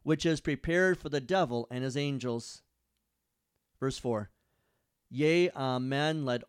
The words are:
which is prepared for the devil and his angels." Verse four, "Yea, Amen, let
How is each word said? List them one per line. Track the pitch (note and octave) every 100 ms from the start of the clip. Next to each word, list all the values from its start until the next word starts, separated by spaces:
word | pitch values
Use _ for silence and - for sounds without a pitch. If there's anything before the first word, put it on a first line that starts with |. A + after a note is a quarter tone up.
which | - D#3
is | E3+ D#3
prepared | - C#3 E3 F3 F#3 F3
for | D3+
the | C#3+
devil | B2 F#3+ D3+ A#2+ A#2
and | B2
his | C3 C3
angels." | C#3+ C#3 B2 A#2 - - _ _ _ _ _ _ _ _ _ _ _ -
Verse | C3+ -
four, | B2+ A2 G#2 _ _ _ _ _ _ _ -
"Yea, | B2 D3+ E3+ F3+
Amen, | E3 C3+ B2+ C3 C#3 D3+ D#3+
let | C3+ A#2+